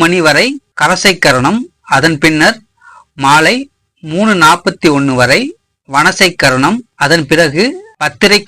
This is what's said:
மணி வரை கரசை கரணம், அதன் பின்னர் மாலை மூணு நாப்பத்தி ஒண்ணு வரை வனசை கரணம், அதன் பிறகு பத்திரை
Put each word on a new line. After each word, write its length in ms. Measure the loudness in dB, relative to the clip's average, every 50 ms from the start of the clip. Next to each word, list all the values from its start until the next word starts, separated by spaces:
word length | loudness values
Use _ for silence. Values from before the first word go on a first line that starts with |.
| 0
மணி 160 | 0 0 0 2
வரை 180 | 2 0 0 -2 -4 -6 -8 _ _ -6 -2
கரசை 340 | -2 0 0 0 0 -2 -2 0 -2
கரணம், 360 | -2 0 0 0 0 -2 -2 -6 -8 _ _ _ -4 -2
அதன் 220 | 0 0 0 -2 0 -2
பின்னர் 380 | -2 0 2 0 0 0 -2 _ _ _ _ _ -20 -20 -20 -20 _ _ -4 0
மாலை 320 | 2 2 2 2 2 0 -2 -6 -10 _ _ _ _ _ _ -12
மூணு 300 | -6 -4 -2 0 0 2 2 4
நாப்பத்தி 440 | 4 2 2 0 -4 -4 0 0 0 2
ஒண்ணு 160 | 2 0 -2 0 0
வரை 220 | 0 2 2 0 -2 -4 -10 _ _ _ _ _ _ -4
வனசை 420 | -2 0 0 0 0 0 0 -2 0 0 0
கரணம், 380 | 0 0 2 0 0 -2 -2 -6 _ _ -4 -2
அதன் 220 | 0 0 0 0 0
பிறகு 340 | 0 0 0 0 0 0 -2 -2 -2 -6 -14 -16 -12 -6
பத்திரை 420 | -6 -6 -4 -2 0 2 2 0 0